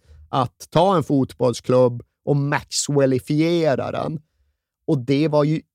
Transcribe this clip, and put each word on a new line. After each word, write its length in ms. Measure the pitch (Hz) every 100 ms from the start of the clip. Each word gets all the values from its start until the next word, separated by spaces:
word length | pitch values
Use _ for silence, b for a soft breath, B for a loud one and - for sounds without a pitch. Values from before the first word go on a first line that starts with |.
| _ - -
att 360 | 135 123 - -
ta 260 | 156 185 180
en 60 |
fotbollsklubb 1000 | 131 143 123 - 127 117 - 127 123 120 - _
och 120 | - 143
Maxwellifiera 1500 | 143 143 - - - 143 135 127 - 151 165 170 156 120 107
den. 280 | - 135 156 - _ _ _ _ _ -
Och 120 | 147
det 300 | 120 139 160
var 160 | 147
ju 160 | 151 160 -